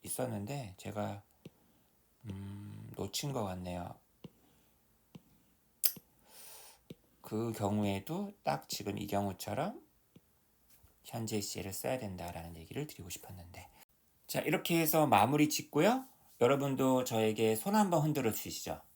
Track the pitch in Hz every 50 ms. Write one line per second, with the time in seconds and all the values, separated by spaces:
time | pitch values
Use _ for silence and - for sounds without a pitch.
0 | - - - - 127 120 113 104 101 107 139 143 131 101 92 - - 101 101 104
1 | 104 107 104 101 - _ _ _ _ - _ _ _ _ _ _ _ _ _ _
2 | _ _ _ _ _ 113 95 98 98 98 101 101 104 104 104 104 110 110 110 -
3 | 98 101 - - - 143 135 127 107 95 92 92 90 90 90 87 87 - - -
4 | _ _ _ _ _ - _ _ _ _ _ _ _ _ _ _ _ _ _ _
5 | _ _ _ - _ _ _ _ _ _ _ _ _ _ _ _ - - - -
6 | _ _ _ _ _ _ - - - - - - - - - _ _ _ - _
7 | _ _ _ _ - - 113 107 117 117 113 - 107 98 104 107 107 101 101 95
8 | - - 160 185 208 202 202 _ _ - 143 131 - _ - - 101 101 98 101
9 | 98 92 101 101 101 98 95 - - - 101 110 151 202 254 339 - _ _ _
10 | _ _ _ - _ _ _ _ _ _ _ _ _ _ - - _ - _ _
11 | _ - - 120 113 107 110 107 104 - - - 92 98 95 - - 127 131 127
12 | 113 101 - 90 170 87 175 85 85 85 170 - - - - 220 151 151 - -
13 | 87 87 - - - - 98 92 87 87 - - - - _ - - _ _ _
14 | _ _ _ _ _ - - 139 - - 208 - - - 170 165 165 151 - 160
15 | 156 135 113 101 101 123 143 147 151 147 - - - - - 143 160 202 240 262
16 | 262 - - _ _ - - - 120 123 139 139 139 139 135 131 135 131 131 127
17 | 127 - 117 110 110 110 107 107 113 110 110 110 - 196 202 214 208 190 175 160
18 | 147 156 147 143 131 113 104 - - 92 - - - - 82 - - _ _